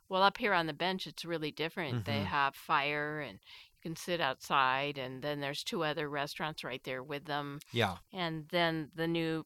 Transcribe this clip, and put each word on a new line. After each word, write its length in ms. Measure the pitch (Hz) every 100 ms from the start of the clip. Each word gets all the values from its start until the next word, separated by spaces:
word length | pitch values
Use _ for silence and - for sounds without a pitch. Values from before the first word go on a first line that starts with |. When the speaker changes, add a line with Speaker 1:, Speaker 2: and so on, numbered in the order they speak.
| -
Speaker 1:
well, 120 | 185
up 160 | 196 196
here 160 | 233
on 140 | 185 160
the 60 |
bench, 340 | 143 175 185 160
it's 160 | -
really 280 | 165 165 156
different. 520 | 127 160 - 156 123
They 140 | 95 143
Speaker 2:
Mm-hmm. 80 | 98
Speaker 1:
have 280 | 147 139 -
fire, 640 | - 156 143 147 147 151
and 180 | 135 95
you 400 | - - - _
can 140 | 170 160
sit 240 | - 170
outside, 800 | 147 131 - 151 131 131 143 143
and 260 | 127 131
then 160 | 147 147
there's 240 | 143 143
two 220 | - 220 156
other 240 | 147 147
restaurants 560 | 147 143 - 156 156 147
right 180 | 127
there 180 | - 131
with 220 | 135 143 -
them. 360 | 143 143 143 -
Speaker 2:
Yeah. 280 | 117 104 87 -
Speaker 1:
And 380 | 190 170 160 151
then 420 | 175 170 160 143
the 140 | 156 165
new 380 | 165 160 160